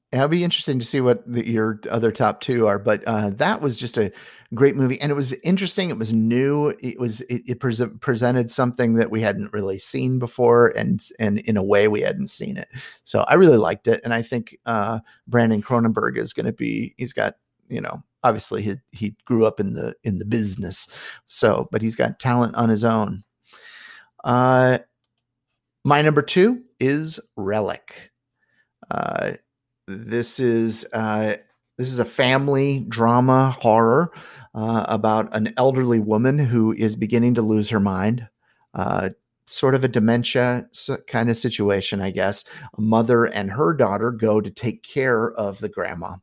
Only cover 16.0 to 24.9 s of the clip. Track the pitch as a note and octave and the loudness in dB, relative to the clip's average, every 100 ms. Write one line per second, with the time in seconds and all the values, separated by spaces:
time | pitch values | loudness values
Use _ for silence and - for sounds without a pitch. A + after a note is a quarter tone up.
16 | A#2 B2+ A2+ - A#2+ - A2+ A2 A2+ - | -2 -2 -6 -4 -6 -4 -6 -6 -8 -10
17 | B2 - - - _ _ _ C#3 - - | -10 -4 -4 -6 _ _ _ -10 -10 -12
18 | - _ B2+ G#2+ - G#2 G#2+ G2+ - - | -16 _ -2 -2 -4 -6 -4 -6 -10 -8
19 | G#2+ - - A#2 A2 - G2 - A#1 - | -8 -8 -2 2 2 2 -4 -6 -8 -8
20 | A2+ F#2 G2+ A2+ G#2 F#2+ F2+ - - - | -6 -4 -2 -2 -2 -6 -6 -6 -8 -12
21 | - - _ - A#2 - - A2 A2+ G#2+ | -18 -20 _ 0 2 2 -2 -4 -4 -2
22 | A2+ - B2+ B2 A#2 - A#2 G#2+ A#2 A2+ | -4 -2 -2 0 0 0 0 2 2 0
23 | G2+ G#2 - _ _ - - - - - | -2 -6 -14 _ _ -20 -20 -20 -20 -20
24 | _ _ - B2 B2+ B2+ B2+ B2 - | _ _ -2 2 4 4 4 2 -2